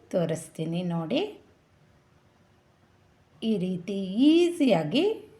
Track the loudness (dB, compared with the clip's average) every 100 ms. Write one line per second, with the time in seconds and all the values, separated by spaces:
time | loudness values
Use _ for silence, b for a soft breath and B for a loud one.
0 | -6 -2 -2 -4 -8 -8 -6 -4 -4 -4
1 | -2 -4 -4 -10 _ _ _ _ _ _
2 | _ _ _ _ _ _ _ _ _ _
3 | _ _ _ -8 -4 -2 -2 -6 -6 -6
4 | -4 2 4 6 4 2 2 2 2 0
5 | 0 -2 -10